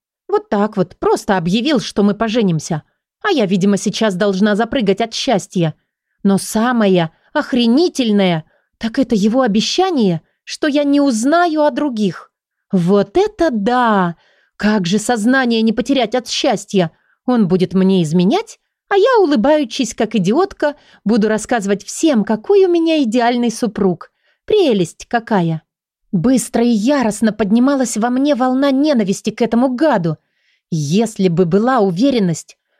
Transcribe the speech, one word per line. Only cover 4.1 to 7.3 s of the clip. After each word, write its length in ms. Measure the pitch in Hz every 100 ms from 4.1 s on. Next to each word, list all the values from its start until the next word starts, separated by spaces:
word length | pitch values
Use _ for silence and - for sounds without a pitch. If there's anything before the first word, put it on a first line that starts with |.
должна 420 | 180 208 190 214 202
запрыгать 440 | 226 262 196 -
от 140 | 233
счастья. 600 | - - 226 - 190 160 - _ _ _ _
Но 160 | 196 190
самое 720 | - 220 233 240 202 185 160 _ _